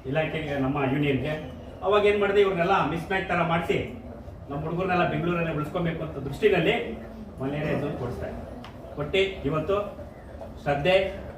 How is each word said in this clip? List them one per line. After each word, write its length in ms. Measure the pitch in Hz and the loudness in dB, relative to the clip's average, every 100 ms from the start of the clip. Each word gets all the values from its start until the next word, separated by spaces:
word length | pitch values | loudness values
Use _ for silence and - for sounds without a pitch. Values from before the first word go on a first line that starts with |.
| 135 | -2
ಇಲಾಖೆಗೆ, 540 | 156 156 160 147 139 | 0 0 -2 -2 0
ನಮ್ಮ 180 | 131 143 131 | 0 2 2
ಯೂನಿಯನ್‌ಗೆ. 600 | 147 143 127 147 156 - - - - | 2 2 2 0 -4 -6 -10 -12 -4
ಅವಾಗ 220 | 185 208 202 | 2 6 6
ಏನ್ 160 | 208 | 6
ಮಾಡಿದೆ, 200 | 196 202 | 4 6
ಇವ್ರನ್ನೆಲ್ಲ 480 | 196 170 175 175 151 | 6 4 4 4 2
ಮಿಸ್ 180 | 165 - | 0 -2
ಮ್ಯಾಚ್ 200 | 190 175 | -2 0
ತರ 140 | 175 | 2
ಮಾಡಿಸಿ 640 | 165 170 - - - - - - - - - | 2 2 2 0 -2 -8 -12 -14 -14 -14 -8
ನಮ್ಮ 120 | 143 | -6
ಹುಡುಗರನ್ನೆಲ್ಲ 480 | 156 170 190 180 156 | -4 -2 2 2 2
ಬೆಂಗಳೂರಲ್ಲೇ 420 | 151 170 170 160 | 2 0 0 0
ಉಳಿಸ್ಕೊಬೇಕು 520 | 147 147 180 165 - | -2 -2 -2 0 -2
ಅಂತ 140 | 156 139 | -6 -6
ದೃಷ್ಟಿನಲ್ಲಿ 840 | 135 - 214 180 170 233 - - - - - - | -6 2 4 6 4 2 0 -8 -10 -12 -14 -6
ಮಲೇರಿಯಾ 380 | 131 147 151 - | -4 -2 -2 0
ಝೋನ್ 180 | 147 131 | -2 -4
ಕೊಡಿಸ್ತಾರೆ. 580 | 123 - - - - - - - - - | -6 -6 -8 -8 -10 -12 -14 -14 -12 -6
ಕೊಟ್ಟು 220 | 147 196 | 0 2
ಇವತ್ತು 800 | 190 - 139 156 - 202 208 - - - - - - - | 2 0 -2 0 0 0 -2 -8 -12 -14 -16 -14 -14 -6
ಶ್ರದ್ಧೆ, 540 | 147 143 175 190 - - - | -2 0 4 4 4 -4 -10